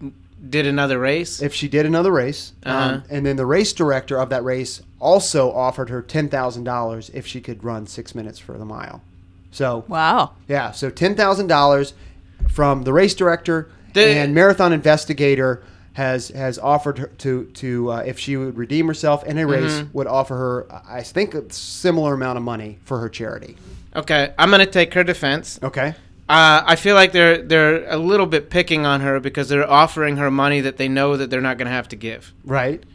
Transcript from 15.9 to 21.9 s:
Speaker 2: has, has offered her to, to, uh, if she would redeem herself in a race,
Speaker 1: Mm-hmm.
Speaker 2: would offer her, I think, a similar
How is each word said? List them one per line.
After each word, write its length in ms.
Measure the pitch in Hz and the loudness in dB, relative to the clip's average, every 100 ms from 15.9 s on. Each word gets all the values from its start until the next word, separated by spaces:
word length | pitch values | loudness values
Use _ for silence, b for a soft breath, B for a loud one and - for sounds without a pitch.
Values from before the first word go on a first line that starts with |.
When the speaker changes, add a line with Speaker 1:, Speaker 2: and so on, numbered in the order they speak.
Speaker 2:
has, 340 | - 131 127 - | -6 -4 -4 -6
has 300 | 135 131 120 | -8 -8 -4
offered 400 | 131 147 147 143 | 0 0 0 -6
her 80 | 127 - | -10 -8
to, 260 | 135 127 - | -4 -4 -6
to, 380 | - 131 123 120 | -10 -6 -4 -4
uh, 60 | 117 | -4
if 140 | 123 127 | -6 -8
she 180 | - 139 | -6 -4
would 220 | 131 117 | -6 -8
redeem 300 | 117 151 160 | -4 -2 -2
herself 340 | 156 151 147 | 0 0 0
in 140 | 151 151 | -2 -4
a 80 | 156 | 0
race, 260 | 135 156 | 0 0
Speaker 1:
Mm-hmm. 220 | 151 147 139 | -4 -6 -6
Speaker 2:
would 120 | 123 | -2
offer 260 | 135 135 127 | -2 -2 -4
her, 460 | 127 123 - - - | -4 -4 -8 -18 -16
I 140 | 123 | -14
think, 320 | 117 180 202 | -6 -2 -2
a 160 | 156 - | -4 -10
similar 600 | - - - 185 | -14 -14 -4 0